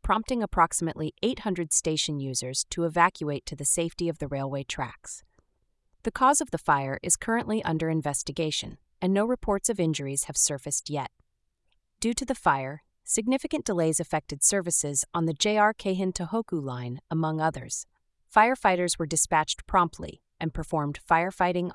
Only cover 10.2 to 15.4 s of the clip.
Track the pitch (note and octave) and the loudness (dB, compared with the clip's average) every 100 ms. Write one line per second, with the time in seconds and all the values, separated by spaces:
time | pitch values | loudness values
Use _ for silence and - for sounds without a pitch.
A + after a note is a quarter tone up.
10.2 | - - - C#3 D3 - - D3+ B2+ _ | -4 0 0 0 -6 -6 -4 -6 -6 _
11.2 | _ _ _ _ _ _ _ - A3+ A#3 | _ _ _ _ _ _ _ -6 -4 -2
12.2 | C4 B3+ F3+ C3+ C3 D3+ _ _ - - | -4 0 2 2 -2 -8 _ _ -4 -2
13.2 | A3 C4+ D4+ D4+ - F3 D#3+ D#3 E3 D#3 | 0 0 0 -4 -2 2 2 2 0 -4
14.2 | - C#3+ - G3+ E3+ - C#3+ C#3 - E3+ | -4 0 2 2 0 -2 0 -2 -2 0
15.2 | E3 D3+ | 0 0